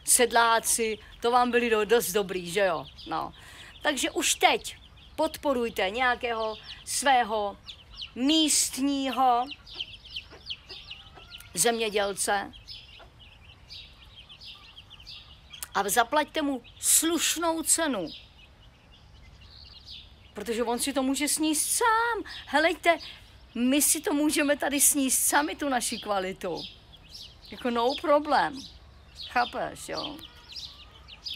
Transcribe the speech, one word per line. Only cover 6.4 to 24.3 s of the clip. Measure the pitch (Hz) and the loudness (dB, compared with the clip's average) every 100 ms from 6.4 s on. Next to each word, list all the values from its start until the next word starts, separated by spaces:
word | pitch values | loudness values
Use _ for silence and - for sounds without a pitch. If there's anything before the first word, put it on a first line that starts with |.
| 220 214 - - | -4 -6 -14 -16
svého | - - 254 247 214 220 202 196 - - - - - | -6 0 4 4 4 0 -2 -6 -16 -20 -20 -16 -12
místního | 226 269 320 302 - - - 277 277 269 233 262 240 262 - - - - - - - - - - - - - - - - - - - - | -2 2 4 4 2 0 -2 -2 0 -2 2 4 2 0 -10 -14 -12 -12 -14 -14 -14 -14 -16 -14 -14 -14 -18 -16 -18 -18 -20 -20 -20 -8
zemědělce | 180 233 226 226 202 202 190 - 202 - - - - - - - - - - - - - - - - - - - - - - - - - - - - - - - - - | 0 0 2 0 0 -2 -2 -2 -2 -4 -12 -18 -18 -18 -20 -20 -20 -20 -20 -20 -20 -18 -18 -18 -20 -20 -20 -20 -20 -18 -18 -20 -20 -20 -20 -16 -16 -18 -20 -20 -14 -4
a | 190 196 | -2 2
zaplaťte | 240 233 302 294 311 | 2 4 0 0 -2
mu | 285 262 - - | -2 -2 -8 -4
slušnou | - - 320 339 - - 339 330 | 2 4 4 0 0 0 0 0
cenu, | - - 320 220 - - - - - - - - - - - - - - - - - - - - - - - | 0 0 0 -2 -4 -10 -20 -20 -20 -20 -20 -20 -20 -20 -20 -20 -20 -20 -20 -20 -20 -20 -18 -18 -18 -20 -18
protože | - 202 226 | -10 -4 -2
on | 226 240 | 0 0
si | 277 | 0
to | 269 | 0
může | 262 269 285 | 0 0 0
sníst | - 311 294 - | 0 0 0 0
sám. | - 466 440 466 440 - - - | 2 4 4 2 -2 -6 -14 -2
Helejte, | 285 330 359 349 320 - - - - - | 2 2 4 2 2 -2 -18 -20 -20 -12
my | 226 254 285 | -2 2 4
si | - 320 | 4 2
to | - | 0
můžeme | 285 302 | 2 2